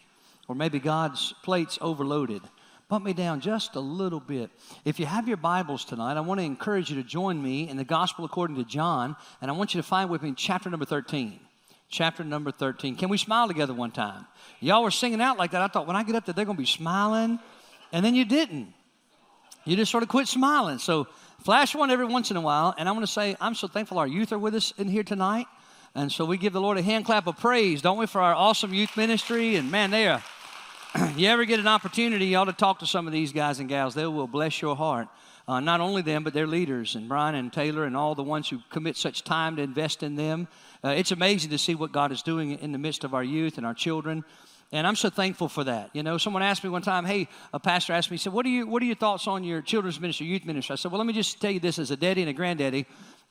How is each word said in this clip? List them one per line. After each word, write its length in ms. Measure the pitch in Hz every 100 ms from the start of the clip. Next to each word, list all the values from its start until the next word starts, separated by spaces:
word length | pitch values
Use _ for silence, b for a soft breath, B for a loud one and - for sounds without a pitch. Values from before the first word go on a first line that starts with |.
| _ b b b -
or 80 | 127
maybe 240 | 160 147
God's 520 | 139 156 160 127 - -
plate's 340 | - 185 160 -
overloaded." 640 | 165 156 139 147 131 101 - _ b b -
Bump 200 | 208 196
me 80 |
down 260 | 180 175 151
just 360 | 165 220 - 143
a 40 |
little 400 | 135 175 190 165
bit. 300 | 131 139 113 _ B B
If 160 | 147 151
you 60 | 151
have 200 | 202 233
your 120 | 202
Bibles 480 | 165 180 165 135 -
tonight, 320 | 113 117 151
I 20 |
wanna 220 | 160 196
encourage 480 | 165 131 - 202 175
you 60 | 143
to 60 |
join 400 | 127 156 190 165
me 240 | 135 135 160
in 120 | 135
the 60 |
Gospel 420 | 131 160 180 - 165
according 300 | - 170 139
to 80 |
John, 520 | 117 147 170 147 123 147 B B
and 100 | 135
I 40 |
want 200 | 156 208
you 60 | 175
to 60 | -
find 240 | 190 190
with 120 | 165
me 120 | 151 131
chapter 320 | - 185 190
number 160 | 170
thirteen. 560 | 143 147 123 151 113 98 - _ b b b
Chapter 340 | - 165 160
number 300 | 160 147 147
thirteen. 420 | - 135 127 139
Can 140 | 123 185
we 80 | 202
smile 320 | - 220 233
together 240 | 160 143
one 180 | 123 117
time? 360 | - 107 98 98 - B B
Y'all 220 | 135 214
were 80 | 226
singing 320 | - 247 220
out 160 | 254 240
like 140 | 175
that. 100 | 180
I 60 | 196
thought, 180 | 190 156
"When 100 | 190
I 60 |
get 120 | 220
up 120 | 226 -
there, 80 |
they're 100 | 170
gonna 140 | 208 185
be 80 | 127
smiling." 760 | - 165 185 208 220 226 233 - B B B -
And 140 | 165
then 100 | 208
you 120 | 247 233
didn't. 480 | 277 302 151 104 - _ _ _ _ _ _ - -
You 120 | - 185
just 140 | 220
sort 120 | 233
of 80 | 233
quit 180 | 254 269
smiling. 500 | 254 269 294 196 127
So 300 | - 160 139 B B B
flash 320 | - 233 277
one 160 | 294 285
every 160 | 254 247
once 240 | 247 226
in 60 | 185
a 60 |
while, 320 | 156 147 170 165
and 100 | 170
I 60 |
wanna 140 | 214 208
say, 280 | - 208 190
I'm 140 | 220
so 120 | 233 190
thankful 320 | 202 214 147
our 80 | 143
youth 240 | 160 220
are 80 | 214
with 160 | 214
us 180 | 220 208 -
in 120 | 196
here 160 | 202
tonight. 420 | 202 202 190 220 247 B B B B
And 180 | - 143
so 140 | - 160
we 100 | 185
give 160 | 202
the 80 | 185
Lord 160 | 196 196
a 60 |
hand 240 | 180 220 214
clap 200 | 214 175
of 120 | 160
praise, 420 | 233 247 202 147
don't 160 | 175 202
we, 100 | 220
for 140 | 202
our 140 | 180
awesome 400 | 165 196 220 214
youth 200 | 190 208
ministry? 640 | - 220 220 - 233 226 196
And 140 | 131
man, 200 | 196 196
they 160 | 214 208
are, 160 | 139 - - - - - - - -
<clears throat> 200 | 175 143
you 100 | 190
ever 160 | 240
get 140 | 233 226
an 80 | 208
opportunity, 600 | 214 190 226 233 214 190
you 100 | 185
ought 80 |
to 80 | 190
talk 260 | 175 196 190
to 80 | 165
some 220 | 190 165
of 40 |
these 200 | 156 156
guys 260 | 147 147 135
and 100 | 135
gals. 260 | 139 135 127
They 100 | 160
will 220 | 151 131
bless 340 | 139 156 151
your 140 | 156 139
heart. 320 | 156 127 113 B B B -
Uh, 100 | 127
not 220 | 147 170
only 220 | 175 196
them, 200 | 156 151
but 100 | 156
their 140 | 143 156
leaders, 480 | 170 170 131 107
and 140 | 117 113
Brian 260 | 139 151
and 180 | 147 123
Taylor 300 | 160 147 151
and 140 | 147 131
all 180 | 151
the 80 | 147
ones 260 | 139 151 147
who 120 | 127 -
commit 260 | 165 160 139
such 280 | 160 -
time 320 | - 165 160 160
to 60 |
invest 420 | 139 131 156 -
in 100 | 147
them. 320 | 147 156 160 175 B B B
Uh, 60 | 135
it's 200 | 143 185
amazing 400 | 180 180 202 151
to 80 | 147
see 160 | -
what 160 | 165 156
God 220 | 147 143
is 100 | 131
doing 300 | - 165 151
in 180 | 143 151
the 80 | 139
midst 240 | 151 147
of 100 | 139
our 120 | 131
youth 340 | 127 147 160 147
and 80 | 117
our 80 |
children. 500 | 117 170 160 151 160 151 B B B B
And 160 | 151 170
I'm 80 |
so 160 | 214 208
thankful 380 | - 190 180 160
for 160 | -
that. 260 | 135 117 104
You 100 | 147
know, 120 | 156 165
someone 280 | 208 196
asked 180 | 196 196
me 80 | 190
one 120 | 175
time, 220 | 185 185 175
hey, 200 | 202 160 B B
a 60 | 143
pastor 340 | 196 175 -
asked 200 | 170 170
me, 40 | 170
he 60 |
said, 100 | 196
"What 140 | 190 262
are 40 |
you, 140 | 247 226
what 120 | 233
are 60 | 240
your 80 |
thoughts 320 | 226 220 196 -
on 160 | 190
your 200 | 175 165
children's 360 | 143 220 185 147
ministry, 280 | 175 151 160
youth 180 | 185
ministry?" 300 | 165 151 -
I 20 | 135
said, 160 | -
"Well, 60 | 185
let 100 | 226
me 40 |
just 280 | 226 208 -
tell 100 | 208
you 80 | 185
this 220 | 175 165
as 100 | 135
a 60 | 139
daddy 260 | 175 190
and 80 | 170
a 20 |
granddaddy. 540 | 139 180 165 139 135 131 B B B B